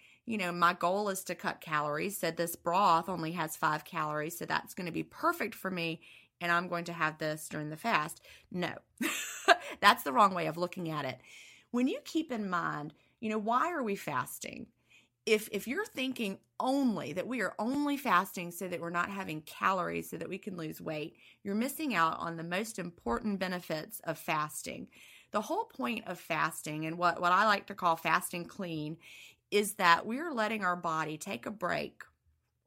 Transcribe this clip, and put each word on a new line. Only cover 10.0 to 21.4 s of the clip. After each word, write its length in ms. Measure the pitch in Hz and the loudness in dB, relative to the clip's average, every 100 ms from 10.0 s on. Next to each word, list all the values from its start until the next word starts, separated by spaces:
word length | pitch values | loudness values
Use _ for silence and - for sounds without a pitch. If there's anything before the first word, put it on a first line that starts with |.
the 100 | 285 | 4
wrong 200 | 254 202 180 | 6 6 6
way 100 | 156 | -2
of 120 | 165 | -2
looking 320 | 180 190 165 | -4 -4 -4
at 160 | 156 135 | -4 -4
it. 140 | 127 - - - - _ | -6 -14 -20 -20 -20 _
When 160 | 240 254 | 2 2
you 120 | 523 - | 0 -2
keep 260 | 320 311 | -2 -2
in 180 | 233 196 | -2 -2
mind, 440 | 175 156 151 151 - _ _ | -2 -2 -4 -6 -12 _ _
you 100 | 220 | -4
know, 100 | 214 | -2
why 320 | 208 247 320 | 2 2 2
are 120 | 330 | 0
we 120 | 226 196 | -2 -2
fasting? 720 | - 131 - - - - - _ _ - _ _ - | -2 -2 -2 -6 -10 -10 -14 _ _ -20 _ _ 2
If, 240 | 214 - | 2 2
if 160 | 196 220 | -6 -4
you're 180 | 320 440 | -4 -4
thinking 520 | 285 262 247 202 196 _ - | -4 -4 -2 -4 -6 _ -4
only 540 | 240 277 262 175 131 | 2 4 4 2 -2
that 140 | 175 190 | -4 -4
we 140 | 254 | -2
are 140 | 190 - | -2 -2
only 400 | 226 285 285 285 | -2 0 0 0
fasting 540 | 247 180 190 196 175 | 4 4 2 -4 -8
so 160 | 170 185 | -6 -6
that 120 | 175 | -4
we're 120 | 170 | -2
not 180 | 175 175 | -2 -2
having 320 | 196 185 156 | -2 -6 -8
calories 640 | - - 190 190 165 170 165 | -8 -2 2 2 0 -2 -6
so 100 | 165 | -8
that 120 | 165 | -8
we 80 | 185 | -8
can 180 | 208 175 | -8 -8
lose 240 | 160 160 | -8 -8
weight, 360 | 170 156 156 - - _ | -6 -6 -6 -12 -20 _